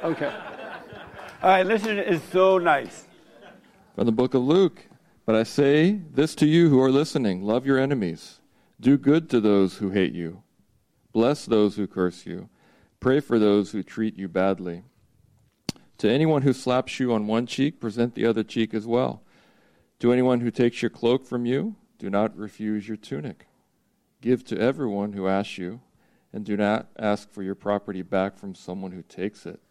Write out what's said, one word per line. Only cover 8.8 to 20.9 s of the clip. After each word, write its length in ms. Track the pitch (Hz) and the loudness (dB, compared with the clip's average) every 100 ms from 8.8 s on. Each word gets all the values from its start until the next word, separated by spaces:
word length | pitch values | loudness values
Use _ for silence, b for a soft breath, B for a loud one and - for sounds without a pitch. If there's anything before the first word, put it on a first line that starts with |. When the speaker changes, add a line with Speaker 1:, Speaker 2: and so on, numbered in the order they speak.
Speaker 2:
Do 160 | 123 143 | 2 4
good 320 | 139 156 160 | 4 2 2
to 100 | 123 | 2
those 380 | 107 101 95 - | 4 4 2 0
who 120 | 101 | -4
hate 220 | 98 87 | 0 -2
you. 300 | 82 82 92 _ _ _ _ _ _ _ | -2 -10 -12 _ _ _ _ _ _ _
Bless 320 | 110 117 147 - | 0 2 0 0
those 280 | 110 104 104 | 2 2 0
who 100 | 98 | -6
curse 360 | - 90 - - | -2 -2 -4 -14
you. 220 | 85 95 b b b b _ | -14 -16 b b b b _
Pray 180 | 127 139 | 0 0
for 180 | - 120 | 2 2
those 340 | 107 101 95 | 4 4 0
who 100 | 107 | -6
treat 340 | 90 - 110 107 | -10 -6 -6 -6
you 120 | 95 | -6
badly. 540 | 87 95 95 90 85 - _ _ _ _ _ _ _ - - b _ | 0 0 -2 -6 -12 -16 _ _ _ _ _ _ _ -18 -18 b _
To 100 | 107 | 0
anyone 340 | 127 160 151 | 2 2 2
who 100 | 135 | 2
slaps 480 | 127 - 123 127 - | 0 0 -2 -2 -4
you 120 | 127 | -2
on 140 | 113 104 | 0 0
one 200 | 113 123 | -2 -2
cheek, 340 | - 139 - | -2 -4 -2
present 340 | 117 107 120 | -8 -2 -2
the 120 | 110 113 | 0 0
other 180 | 113 | 0
cheek 300 | 107 120 110 | -2 -2 -2
as 120 | 113 110 | -4 -2
well. 360 | 117 127 117 b b b b b b b _ | -2 -2 -6 b b b b b b b _
To 120 | 120 | 2
anyone 280 | 123 127 123 | 4 4 2
who 100 | 120 | -2
takes 300 | - 120 - | 0 0 0
your 80 | 117 | -6